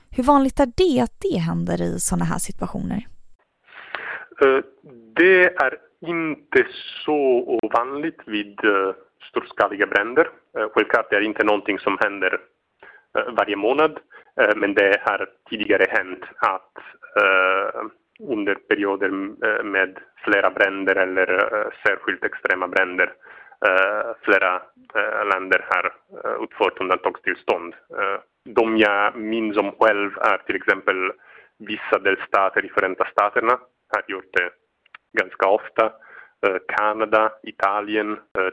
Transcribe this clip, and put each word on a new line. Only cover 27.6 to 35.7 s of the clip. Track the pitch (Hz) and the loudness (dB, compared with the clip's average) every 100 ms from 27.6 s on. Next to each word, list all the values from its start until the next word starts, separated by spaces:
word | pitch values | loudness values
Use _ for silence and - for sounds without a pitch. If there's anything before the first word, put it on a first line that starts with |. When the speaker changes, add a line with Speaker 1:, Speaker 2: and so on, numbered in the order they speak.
| 85 - - 131 | -4 -16 -14 -6
Speaker 2:
Eh, | 98 98 _ _ | -4 -6 _ _
de | - 113 113 110 | -4 0 2 4
jag | 107 101 104 120 | 4 4 0 -2
minns | 107 113 110 104 | -6 -4 -2 -2
om | 101 | -2
själv | - 110 104 101 - | 2 2 4 -2 -2
är | 110 95 | 0 0
till | - 95 | -2 -4
exempel | - 98 92 95 92 - _ - _ _ | 0 -2 0 -2 -2 -6 _ -20 _ _
vissa | 104 107 - 101 | -12 -10 -2 0
delstater | 98 95 - 101 95 - | 2 -2 0 2 2 0
i | 95 | -4
Förenta | - 95 92 | -2 -2 -2
Staterna | 95 - 104 120 113 123 _ _ - | -4 0 0 2 0 0 _ _ -6
har | 107 - | -6 -4
gjort | 95 - | -10 -4
det | 92 87 - _ _ _ - _ 107 | -4 -4 -6 _ _ _ -20 _ -4
ganska | 92 - 95 | -4 0 2
ofta. | 107 - | 2 0